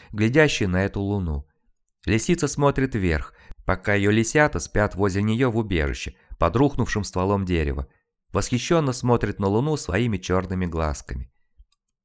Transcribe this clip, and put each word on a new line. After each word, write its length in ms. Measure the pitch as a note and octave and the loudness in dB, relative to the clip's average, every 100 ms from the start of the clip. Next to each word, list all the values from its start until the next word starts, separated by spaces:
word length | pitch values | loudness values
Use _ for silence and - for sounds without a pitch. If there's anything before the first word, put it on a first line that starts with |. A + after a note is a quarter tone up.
| - | -12
глядящей 540 | G2+ A2 C#3 D3+ - G2+ | -2 2 4 4 2 0
на 180 | F2+ | 0
эту 160 | G2 - | 0 -2
луну. 480 | G2+ G2+ F2 D2 - _ _ _ _ _ | -2 -2 -2 -4 -8 _ _ _ _ _
Лисица 420 | - A2 - E3+ C#3+ | -2 0 2 0 0
смотрит 480 | - C#3+ C3+ C3 | 0 0 2 -2
вверх, 400 | B2 F#2 D#2 - - - - | 0 0 0 -4 -14 -18 -10
пока 300 | - F#2 - | -4 -2 0
её 180 | G2+ G2+ | 2 4
лисята 480 | G#2+ A2 D3+ D3+ A2+ | 2 2 2 2 0
спят 340 | - - G#2 | -2 0 0
возле 300 | F2 G2+ F#2+ | 0 0 0
неё 260 | G#2+ A2+ C3 | 0 0 0
в 60 | A2 | 0
убежище, 580 | G#2+ F2 D2 B1 - - - - | 0 0 -2 -4 -10 -14 -14 -2
под 160 | E2 | 2
рухнувшим 480 | G#2 C#3+ - A2+ A2 | 4 2 2 -2 -2
стволом 420 | G2 F#2 F#2 G2+ | -4 -2 0 0
дерева. 440 | F#2 F2 D2 C2+ C2+ _ _ _ _ | 0 0 0 -2 -6 _ _ _ _
Восхищённо 600 | G2 G2 B2 - E3+ C#3+ | -4 0 -2 0 2 2
смотрит 480 | B2 B2 A#2+ G#2 G#2 | 0 2 2 0 -2
на 80 | G2+ | 0
луну 280 | G#2 D3 D3+ | 0 0 -2
своими 420 | - F#2 A#2+ G2 | -2 0 0 -2
чёрными 480 | - F2+ F#2 F#2 F2+ | 0 -2 0 -2 -2
глазками. 680 | D#2+ D#2 C#2+ - B1+ B1+ _ _ _ - _ _ _ | -2 -2 -4 -8 -10 -10 _ _ _ -20 _ _ _